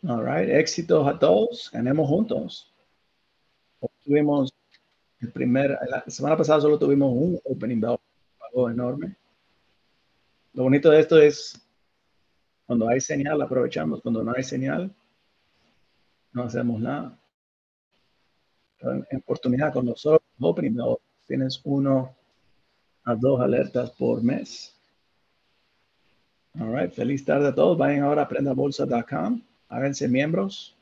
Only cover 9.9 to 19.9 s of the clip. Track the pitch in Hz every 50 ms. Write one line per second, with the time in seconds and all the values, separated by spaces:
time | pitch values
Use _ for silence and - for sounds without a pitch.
9.9 | _ _ _ _ _ _ _ _ _ _ _ _ _ 135 127 131 135 143 143 165
10.9 | 151 156 156 156 165 160 151 147 147 - - - - - _ _ _ _ _ _
11.9 | _ _ _ _ _ _ _ _ _ _ _ _ _ _ _ - 123 117 110 113
12.9 | 120 131 135 - 151 143 139 147 156 151 135 - 131 131 123 - - - - -
13.9 | - - - 117 117 113 113 113 120 127 135 135 139 131 131 135 151 170 180 196
14.9 | 196 _ _ _ _ _ _ _ _ _ _ _ _ _ _ _ _ _ _ _
15.9 | _ _ _ _ _ _ _ _ _ 123 123 120 117 127 123 120 117 107 113 117
16.9 | 139 147 - - - _ _ _ _ _ _ _ _ _ _ _ _ _ _ _
17.9 | _ _ _ _ _ _ _ _ _ _ _ _ _ _ _ _ _ _ - 123
18.9 | 131 135 131 - 135 131 - - - - - 127 123 131 147 151 - 123 127 120